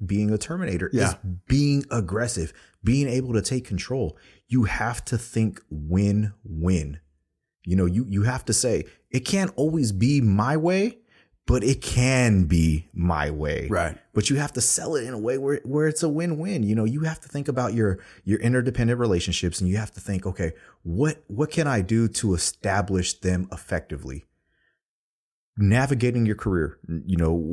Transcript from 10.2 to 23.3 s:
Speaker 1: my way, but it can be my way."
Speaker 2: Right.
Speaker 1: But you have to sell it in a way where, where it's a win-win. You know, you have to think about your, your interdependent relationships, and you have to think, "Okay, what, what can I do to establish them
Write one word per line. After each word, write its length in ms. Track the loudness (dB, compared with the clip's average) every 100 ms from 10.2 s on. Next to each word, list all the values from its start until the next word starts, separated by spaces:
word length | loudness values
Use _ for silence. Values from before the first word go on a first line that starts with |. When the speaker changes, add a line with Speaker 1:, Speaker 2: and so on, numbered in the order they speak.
Speaker 1:
my 340 | 4 4 2 2
way, 440 | 2 2 0 -4 _ _ _ _ 0
but 160 | 2
it 180 | 2 0
can 640 | 0 2 4 4 4 4
be 460 | 4 4 4 2 -2
my 380 | -2 0 0 -2
way." 360 | -2 -4 -4 -2
Speaker 2:
Right. 260 | -2 -2 -6 _
Speaker 1:
But 160 | -2 0
you 60 | 0
have 180 | -2
to 80 | -2
sell 340 | 0 -2 -2 -4
it 100 | -4
in 100 | -4
a 20 |
way 220 | -2 -2
where, 220 | -2 -2 -2
where 220 | 0 0
it's 160 | 0
a 40 | -2
win-win. 540 | 0 -2 -2 -4 -2
You 140 | 0 2
know, 80 |
you 180 | 0 0
have 180 | -4 -6
to 60 | -8
think 200 | -6 -4
about 260 | -2 0
your, 240 | 0 0 -2 -8 -8
your 140 | -2 0
interdependent 600 | 2 2 0 0 0 2
relationships, 640 | 2 0 0 -2 -2 0
and 60 | 0
you 100 | 0
have 140 | -4 -8
to 40 |
think, 280 | -6 -4 -4
"Okay, 240 | -4 -4 -6 -16 _
what, 400 | -6 -2 -2 -2 -6
what 240 | -4 -2
can 160 | -2 0
I 160 | 0
do 260 | 2 2 2
to 280 | 0 0 0
establish 800 | -2 -4 -2 0 0 0 -2 -2
them 320 | 0